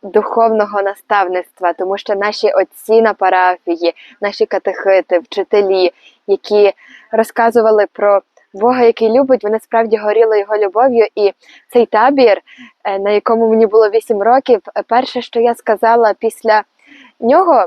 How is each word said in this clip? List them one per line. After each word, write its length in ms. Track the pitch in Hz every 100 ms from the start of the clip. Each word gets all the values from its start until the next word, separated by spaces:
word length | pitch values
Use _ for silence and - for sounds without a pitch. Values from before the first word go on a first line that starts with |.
духовного 760 | 202 208 208 - 226 220 208 208
наставництва, 920 | 196 202 _ 208 180 180 175 _ 180
тому 240 | 170 185 196
що 180 | - 202
наші 360 | 202 214 214
отці 500 | - 190 - - 220
на 120 | 226
парафії, 840 | 196 185 185 180 180 - 165 170 - - _
наші 240 | 202 - 220
катехити, 760 | 196 202 185 196 190 160 180
вчителі, 720 | 160 - 185 208 196 190 180 _ _ _ -
які 460 | 196 - 208 202 - - - _
розказували 760 | 220 226 - 233 233 220 214 202
про 280 | - 208 196 _ _ _
Бога, 300 | 190 226 254
який 260 | 233 226 220
любить, 340 | 233 269 254
вони 160 | 208 226
справді 380 | _ 226 226 214
горіли 420 | 214 214 226 214
його 180 | 202 214
любов'ю. 500 | 208 196 262 233 208 -
І 180 | 202 - _ - _
цей 120 | 240 233
табір, 560 | 214 240 285 240 - _ - 240 _
е, 160 | - 196
на 120 | 202
якому 360 | 208 - 226 226
мені 180 | 220 226
було 240 | 214 214
вісім 320 | 220 - 214
років, 400 | 208 254 - 226 - -
е, 80 | 196
перше, 340 | 233 247 254
що 180 | 240 240
я 160 | 233 233
сказала 580 | - 208 226 233 226 196
після 440 | 226 - 220 214 208 _ _ - - _
нього 460 | 233 302 370 269